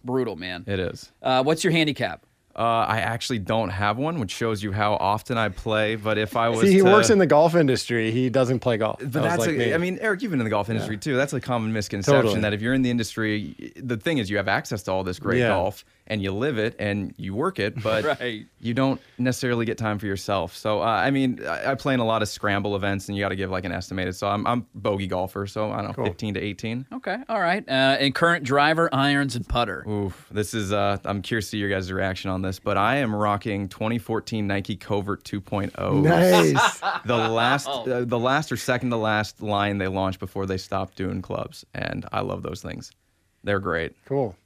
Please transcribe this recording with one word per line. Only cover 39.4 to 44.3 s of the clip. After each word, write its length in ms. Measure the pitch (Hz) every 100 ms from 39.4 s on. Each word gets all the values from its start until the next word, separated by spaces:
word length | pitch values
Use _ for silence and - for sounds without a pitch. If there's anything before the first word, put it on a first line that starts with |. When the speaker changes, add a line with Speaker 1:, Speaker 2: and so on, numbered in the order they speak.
Speaker 2:
line 360 | 107 101 104 101
they 100 | 95
launched 320 | 95 95 95
before 260 | 95 98 95
they 120 | 92
stopped 380 | - 98 95 -
doing 240 | 95 98
clubs, 440 | 90 - - - -
and 320 | - - - -
I 80 | 98
love 220 | 98 95
those 180 | 80 -
things. 300 | - - - _ _ _ _ _ -
They're 140 | 101
great. 320 | 95 82 82 - -
Speaker 3:
Cool. 300 | 139 120